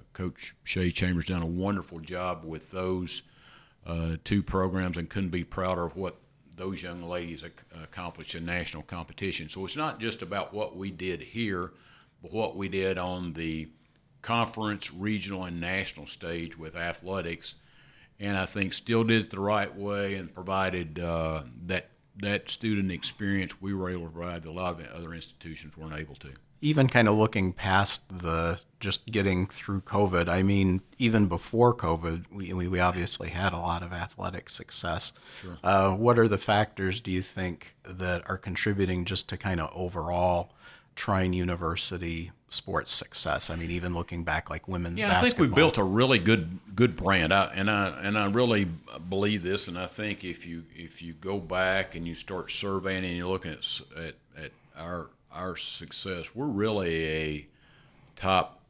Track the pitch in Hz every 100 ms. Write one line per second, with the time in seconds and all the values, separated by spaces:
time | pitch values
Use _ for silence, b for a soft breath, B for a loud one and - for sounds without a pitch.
0 | - - 92 - - - - 92 90 -
1 | 90 87 80 90 82 87 95 101 82 82
2 | 80 90 90 85 80 78 - 92 92 92
3 | 87 - - b b b b b 82 85
4 | 82 80 - 101 - 95 92 95 92 85
5 | 82 101 95 90 82 - 92 90 85 90
6 | 90 - _ _ _ 80 95 95 90 87
7 | 85 90 85 78 85 - - 82 78 -
8 | 87 85 78 85 85 87 82 78 73 90
9 | 80 - 98 82 78 92 95 151 156 -
10 | 113 110 85 98 85 104 104 85 98 85
11 | 92 85 - 113 110 92 90 - b b
12 | b b 90 110 107 95 98 95 95 90
13 | 90 90 90 82 82 80 78 _ _ _
14 | _ _ - 117 113 110 107 101 - 82
15 | 101 107 95 95 90 85 87 95 92 -
16 | 73 - 87 85 82 80 80 85 85 -
17 | 90 98 85 85 - - b b b b
18 | b - 101 98 92 107 95 - - 113
19 | 113 113 107 95 98 104 101 98 101 101
20 | 98 98 85 - 92 95 95 90 82 78
21 | 85 82 80 78 64 58 87 90 - _
22 | _ - 101 101 - - 113 104 95 87
23 | - - 104 98 90 - 95 98 90 90
24 | 82 80 87 85 80 82 90 82 69 85
25 | 82 82 - - 82 78 78 80 80 76
26 | 76 69 73 67 _ - 147 156 131 131
27 | 110 107 110 104 92 92 101 95 98 -
28 | - 92 82 82 85 85 - - 98 -
29 | - 110 98 90 92 - - 98 - 101
30 | 101 90 85 90 95 98 95 92 - -
31 | 120 113 101 87 - 113 120 117 82 82
32 | 82 82 90 98 90 92 90 90 90 90
33 | 87 - 82 90 95 85 87 85 87 87
34 | 85 - 90 - - - - - 87 87
35 | - - B B 90 85 87 98 95 95
36 | 117 120 113 98 - 104 107 - 95 101
37 | 98 92 92 - 92 85 - _ - 92
38 | 90 87 - 95 - 87 107 101 92 90
39 | 87 92 - 107 101 87 78 87 90 87
40 | 80 87 90 87 87 B B B B -
41 | - 98 92 90 90 87 82 85 - 87
42 | 85 82 85 - - - - 82 - -
43 | - - 80 71 - 85 85 87 90 85
44 | 85 87 82 80 - - - 185 170 175
45 | 208 180 247 240 143 139 156 - 95 101
46 | 131 123 87 110 82 90 - 98 120 -
47 | 95 95 80 98 95 95 98 104 95 67
48 | 98 107 101 107 123 107 92 82 - 64
49 | 85 98 104 104 87 98 - 87 90 -
50 | 107 98 92 82 85 85 82 80 82 -
51 | 85 78 92 101 82 92 92 95 92 85
52 | 85 80 - 92 80 - 101 98 95 92
53 | 92 87 87 92 85 76 - - - 73
54 | 80 - _ - 76 _ _ - 82 87
55 | 78 _ _ 73 92 85 - - 78 -
56 | 98 87 80 110 147 101 107 104 87 82
57 | 80 78 78 76 71 b b b b b
58 | b - 92 92 - -